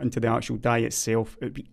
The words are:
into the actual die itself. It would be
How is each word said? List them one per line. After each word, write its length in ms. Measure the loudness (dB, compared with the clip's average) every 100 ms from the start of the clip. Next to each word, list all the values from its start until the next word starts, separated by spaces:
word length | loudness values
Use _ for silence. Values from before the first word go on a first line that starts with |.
into 200 | -2 0
the 80 | 2
actual 300 | 2 0 -2
die 200 | 2 2
itself. 560 | 2 -2 0 0 0 -4
It 60 | -8
would 80 |
be 160 | -8 -14